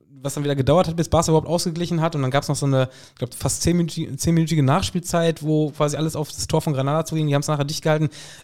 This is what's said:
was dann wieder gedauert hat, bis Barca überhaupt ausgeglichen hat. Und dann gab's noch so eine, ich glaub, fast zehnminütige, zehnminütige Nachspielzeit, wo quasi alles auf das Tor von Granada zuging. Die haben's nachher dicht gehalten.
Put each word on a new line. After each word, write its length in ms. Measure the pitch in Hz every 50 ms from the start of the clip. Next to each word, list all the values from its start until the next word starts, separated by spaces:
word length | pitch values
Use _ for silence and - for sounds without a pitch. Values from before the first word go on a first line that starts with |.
| _ _ 139 135
was 100 | 131 139
dann 100 | - 151 143
wieder 120 | 143 143
gedauert 320 | 139 131 123 147 180 180 165
hat, 80 | 165
bis 140 | 170 160 -
Barca 180 | - 160 165 165
überhaupt 140 | 160 156 -
ausgeglichen 540 | - 165 175 - 180 156 170 175 165 170 160
hat. 140 | 160 165 160
Und 60 | 147
dann 80 | 135 131
gab's 180 | 127 143 - -
noch 80 | 143
so 80 | - 143
eine, 240 | 139 135 131 131 127 - - - -
ich 40 | _
glaub, 180 | - 131 120 -
fast 260 | - - 139 - -
zehnminütige, 560 | - 165 175 175 170 156 - 160 160 - 135
zehnminütige 460 | 135 - 170 170 165 165 151 165 151
Nachspielzeit, 800 | 135 127 143 185 - - - 180 - - - 170 165 165 160 -
wo 260 | 147 151 156 151 156 147
quasi 300 | 143 - 151 147 147 139
alles 180 | 156 160 156
auf 120 | 151 151 -
das 140 | - - -
Tor 160 | - - 160
von 100 | - 170
Granada 320 | 139 131 131 139 147 160 160
zuging. 220 | - 160 160 151
Die 80 | 147 143
haben's 120 | 143 147
nachher 200 | - 151 143 139
dicht 160 | 143 156 -
gehalten. 260 | - 160 151 156 156 143 - - - - - -